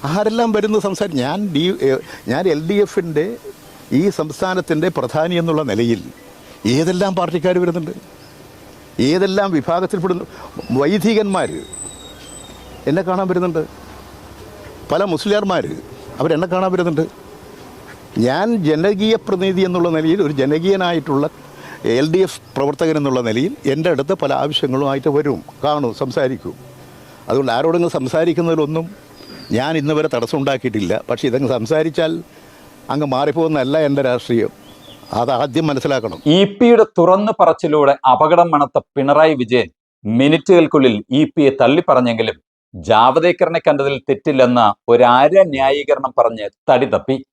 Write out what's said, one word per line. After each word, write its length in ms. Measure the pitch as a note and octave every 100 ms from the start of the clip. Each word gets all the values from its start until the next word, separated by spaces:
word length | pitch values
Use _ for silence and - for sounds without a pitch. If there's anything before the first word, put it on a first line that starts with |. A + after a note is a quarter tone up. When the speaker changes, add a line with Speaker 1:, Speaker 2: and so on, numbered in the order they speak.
| C#3
Speaker 1:
ആരെല്ലാം 380 | F3 G#3+ A3+ A#3 G#3+
വരുന്നത് 260 | G#3 G#3+ G3
സംസാരിച്ച് 320 | F#3+ G3+ D3
ഞാൻ 140 | B2+ F3 G#3
ഡി-, 240 | D3 F3 G3 C3+
എ-, 140 | C3+ - - -
ഞാൻ 100 | C3+ F#3
എൽ 60 | D3+ D#3+
ഡി 80 | G3+
എഫിൻ്റെ 420 | G3+ - F3 D3 F3+ A#3+ G#4 - - - - B2+
ഈ 20 | G3 -
സംസ്ഥാനത്തിൻ്റെ 720 | D#3 C#3+ F#3 F3+ - D#3 F3+ D#3+
പ്രധാനി 380 | B2+ D#3 E3 F3
എന്നുള്ള 220 | E3+ D#3 C#3+
നിലയിൽ 320 | G2+ A#2+ A2 C2 - - - - - G2+ B2+
ഏതെല്ലാം 360 | E3 F3+ G3 F#3
പാർട്ടിക്കാർ 360 | F3 E3+ F3+ F3+
വരുന്നുണ്ട്, 320 | F3 E3+ D#3 - - - - - - - - - - - B2+
ഏതെല്ലാം 380 | F3 F#3+ F#3+ G3 D#3+
വിഭാഗത്തിൽപ്പെടുന്ന 680 | B2+ E3+ F#3 G3 E3 F3 - - - - - B2+
വൈദികന്മാർ 720 | C#3+ G3+ G3 A3 G#3 F#3+ C3+ D#2 - - - - - - - - - - - - -
എന്നെ 140 | D#3+ F#3
കാണാൻ 180 | F#3 F#3+
വരുന്നുണ്ട്, 320 | F3+ F3+ D#3+ D#3 - - - - - - - - - - - -
പല 100 | D#3 G3
മുസ്ലിയാർമാർ 520 | D#3+ G#3 G#3 G3 F3 B2+ - - - - -
അവരെന്നെ 260 | D#3 D3+ F3+
കാണാൻ 180 | F#3 F#3+
വരുന്നുണ്ട്. 300 | F3+ F3 D3+ D#3+ - - - - - - - - - - - A#2+
ഞാൻ 200 | C#3+ G#3+ A#3 D#3
ജനകീയ 480 | D3+ F#3 G3+ G#3+ A3 -
പ്രതിനിധി 360 | F#3+ G3 F#3 F#3
എന്നുള്ള 200 | F3+ E3+ D#3+
നിലയിൽ 220 | D#3+ F#3 D3+
ഒരു 80 | C#3+
ജനകീയനായിട്ടുള്ള 840 | C3 D#3 F3 G3 F3+ E3+ C3+ C#3 C#3+ - - - - - A2 A#2
എൽ 80 | D3+
ഡി 60 | F3+ F#3+
എഫ് 140 | - - -
പ്രവർത്തകൻ 400 | C#3 C#3+ E3 D#3
എന്നുള്ള 200 | C#3 B2+ A#2
നിലയിൽ 240 | A2 E3 D4 -
എൻ്റെ 160 | C#3 E3
അടുത്ത് 200 | C#3+ C#3 F#3+
പല 100 | C#3 C3+
ആവശ്യങ്ങളുമായിട്ട് 680 | C#3+ D3+ C#3 C3 C#3 C#3 D#3 C#3+
വരും, 220 | A3+ G2 - -
കാണും, 280 | D3+ D3+ B2+ G#2+
സംസാരിക്കും. 540 | C3 B2 C3 B2+ - - - - - - - - -
അതുകൊണ്ട് 240 | B2 C3 A#2
ആരോടെങ്കിലും 360 | D#3 E3+ E3+ E3
സംസാരിക്കുന്നതിലൊന്നും 840 | D3 D#3+ E3+ D#3 E3+ D#3+ D3 D#3+ E3 G#3 - - - - - A2+
ഞാൻ 160 | C#3 D#3+
ഇന്ന് 140 | C#3+ D#3
വരെ 100 | D3+
തടസ്സം 240 | B2 A2+ D3+
ഉണ്ടാക്കിയിട്ടില്ല. 520 | C#3 C3 B2+ G#2+ F2+ G#2 -
പക്ഷേ 160 | A#2+ C#3
ഇതങ്ങ് 200 | B2 C3+ B2+
സംസാരിച്ചാൽ 560 | A2+ D#3 D#3+ D3+ D#3+ E3 - - - - - - -
അങ്ങ് 140 | C#3 D3
മാറിപ്പോകുന്നതല്ല 640 | C3 D3 D3 D#3+ D3+ B2+ D#3 D3
എൻ്റെ 140 | C#3+ C3
രാഷ്ട്രീയം, 420 | B2 - A#2 G#2 - - - - - - G#2+
അത് 120 | A#2+ B2
ആദ്യം 280 | C#3 B2+ D#3+
മനസ്സിലാക്കണം. 480 | C3+ D3 C3+ A2 F2 D3 F3
Speaker 2:
ഇ 20 | G3+ G3+
പിയുടെ 260 | A#3+ A#3 A3 -
തുറന്നു 340 | E3+ F#3+ G#3+ G#3+
പറച്ചിലൂടെ 540 | E3 D#3+ E3 D3+ C#3 C#3 C3
അപകടം 360 | B2+ D3+ E3+ E3+
മണത്ത 260 | D3+ C#3+ - - -
പിണറായി 380 | C3+ C#3+ D#3+ D3
വിജയൻ 260 | A#2 B2 F2 _ _ _
മിനിറ്റുകൾക്കുള്ളിൽ 920 | G#2 A2+ C#3 D#3+ - F3+ D3+ D3+ C3 G#2 - B2+
ഇ 40 | -
പിയെ 180 | - C#3 C3+
തള്ളിപ്പറഞ്ഞെങ്കിലും 760 | A#2+ D3+ F3 C3 B2 A2+ A2+ - _ _ _
ജാവദേക്കറിനെ 840 | - E2 A2 B2 C#3 E3+ F3 E3+ E3 -
കണ്ടതിൽ 300 | C#3+ C#3 C3+ -
തെറ്റില്ലെന്ന 520 | C3+ - C3+ B2 B2 G#2+ G#2 -
ഒരാര 500 | A#2+ A#2+ B2 D3 F#3+ F#3
ന്യായീകരണം 580 | C3+ C3+ C#3+ C#3 C3+ C3+ -
പറഞ്ഞ് 280 | A2+ A2+ G2+ _ -
തടി 180 | B2+ C3
തപ്പി. 240 | G2 - C3 -